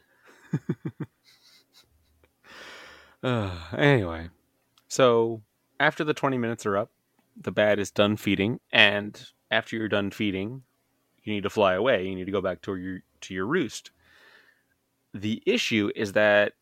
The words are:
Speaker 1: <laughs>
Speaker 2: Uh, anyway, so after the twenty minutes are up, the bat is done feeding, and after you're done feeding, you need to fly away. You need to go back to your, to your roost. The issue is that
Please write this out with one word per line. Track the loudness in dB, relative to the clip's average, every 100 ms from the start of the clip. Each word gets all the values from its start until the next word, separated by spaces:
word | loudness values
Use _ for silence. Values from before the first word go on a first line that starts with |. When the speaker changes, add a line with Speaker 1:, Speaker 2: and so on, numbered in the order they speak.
| _ _ _ _ _
Speaker 1:
<laughs> | -6 -6 -10 -10 -12 -14 _ _ _ _ _ _ _ _ _ _ _ _ _ -20 -20 -20 -20 -20 -20 -20 _
Speaker 2:
Uh, | -4 -2 -2 -6 -8 2
anyway, | 4 4 2 -6 -12 _ _ _ _ _ -6
so | 4 6 6 2 -2 -14 _ _ 0
after | 0 0
the | -2
twenty | -2 0 0
minutes | -2 -4 -2
are | -2
up, | -2 _ _ _ _ -14
the | -6
bat | 2 2 2
is | 0
done | 2 2 2
feeding, | 0 0 0 -4 _
and | 4 4 4 -6 -12 -20 _ -4
after | -4 -2 -6
you're | -2
done | 0 -2
feeding, | -2 -4 -4 -6 -10 -18 _ _ _ _ _
you | -8
need | -4
to | -2
fly | 2 2
away. | 4 2 0 -2
You |
need | -6 -4
to |
go | -4
back | -4 -6
to | -8 -8
your, | -8 -12 -14 -20
to | -12
your | -6 -2
roost. | -2 -2 -8 -18 _ _ _ _ _ _ _ _ _ _ _ _
The | -8 -6 -4 -2
issue | 0 0 0 0 -2
is | -2
that | 2 4 4 2 -2